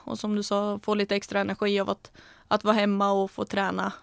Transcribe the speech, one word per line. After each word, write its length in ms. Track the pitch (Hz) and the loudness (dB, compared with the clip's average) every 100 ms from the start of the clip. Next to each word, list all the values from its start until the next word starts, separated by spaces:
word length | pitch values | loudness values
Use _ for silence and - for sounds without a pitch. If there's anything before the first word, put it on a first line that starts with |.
Och 160 | - 220 | -6 -6
som 160 | 214 208 | -2 -2
du 80 | |
sa, 360 | 202 202 208 202 | 0 0 0 -4
få 120 | - 208 | 0 0
lite 200 | 202 202 | 2 0
extra 240 | - 202 | 0 -2
energi 400 | 196 196 208 202 | -2 0 0 2
av 100 | 196 | 0
att, 220 | 202 - - - - - | -4 -6 -20 -20 -20 -2
att 160 | 208 | 0
vara 120 | 208 220 | 2 2
hemma 360 | 208 196 202 | 2 2 2
och 200 | 196 196 | 2 0
få 140 | - 208 | -4 -4
träna, 480 | 202 190 185 190 - | -2 -2 -2 -4 -6